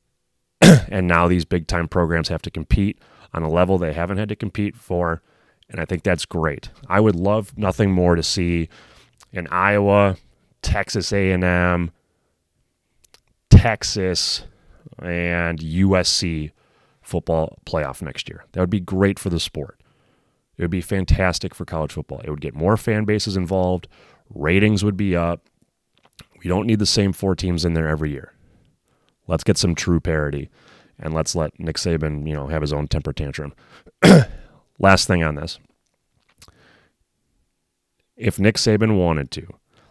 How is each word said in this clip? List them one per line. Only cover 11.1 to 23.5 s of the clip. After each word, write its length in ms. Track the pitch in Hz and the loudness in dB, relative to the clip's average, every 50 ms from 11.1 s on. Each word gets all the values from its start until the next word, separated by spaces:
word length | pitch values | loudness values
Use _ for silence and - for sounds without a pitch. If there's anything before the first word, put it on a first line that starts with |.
A 200 | - 101 95 95 | -2 0 2 2
and 120 | 92 90 | 2 2
M, 480 | 90 90 90 90 87 90 87 87 87 85 - _ _ _ _ _ _ _ _ _ _ _ _ _ _ _ _ _ _ _ _ _ _ _ _ _ _ _ _ _ _ - | 2 2 2 2 2 2 2 0 -2 -4 -8 _ _ _ _ _ _ _ _ _ _ _ _ _ _ _ _ _ _ _ _ _ _ _ _ _ _ _ _ _ _ 8
Texas, 960 | - - - 117 107 - - - - 107 92 92 87 - - - - - - - - _ _ _ - _ - - - - | 8 8 8 6 2 -4 -4 -6 -4 -4 -2 -2 -2 -2 -4 -4 -6 -8 -10 -14 -20 _ _ _ -20 _ -20 -20 -20 -14
and 600 | - 90 87 87 87 87 87 87 85 85 85 78 | -10 -6 -4 -4 -2 -2 -2 -2 -2 -2 -4 -6
U 340 | 82 80 80 90 95 95 95 | -6 -4 0 2 4 4 4
S 140 | 92 87 - | 2 2 0
C 420 | - - 95 87 82 78 76 73 - _ _ _ _ _ _ _ _ _ | -2 -2 -2 -4 -4 -6 -8 -10 -12 _ _ _ _ _ _ _ _ _
football 560 | _ - - 85 - - 82 80 80 - - - - | _ -8 -8 -6 -4 -2 -2 0 -2 -2 -6 -12 -10
playoff 380 | - - 80 73 67 67 - | -6 -4 -4 -4 -4 -8 -10
next 260 | 87 71 - - - - | -12 -12 -10 -12 -14 -14
year. 160 | - - - _ | -16 -20 -20 _
That 80 | - 90 | -4 -2
would 80 | 92 90 | -2 0
be 100 | 104 101 | -2 -2
great 380 | 87 - 98 92 98 98 98 - | -4 -2 0 2 2 2 2 -2
for 120 | - 98 | -4 -4
the 100 | 85 80 | -4 -4
sport. 400 | - - - 78 71 - - _ _ _ _ _ _ _ _ _ _ _ _ _ _ _ _ | -4 -6 -8 -10 -12 -12 -14 _ _ _ _ _ _ _ _ _ _ _ _ _ _ _ _
It 60 | - | -6
would 80 | 85 85 | -6 -4
be 100 | 90 90 | -4 -4
fantastic 720 | 85 - 104 95 92 - - - 95 90 85 - - 92 - | -6 -4 -4 -2 0 2 2 2 2 0 -2 -4 -6 -10 -10
for 100 | - 82 | -12 -12
college 280 | - - 80 78 73 | -8 -6 -6 -6 -6
football. 280 | - 78 73 - 69 - - | -8 -10 -12 -10 -12 -12 -10
It 60 | 76 | -10
would 100 | 76 71 | -10 -8
get 140 | 76 73 58 | -8 -10 -6
more 220 | 73 80 95 113 | -2 0 2 0
fan 280 | 107 - 123 107 107 107 | 0 0 -2 -2 0 0
bases 320 | 104 107 101 - 107 95 | 0 -2 -2 -2 -2 -2
involved. 520 | 95 90 82 | -2 -2 -2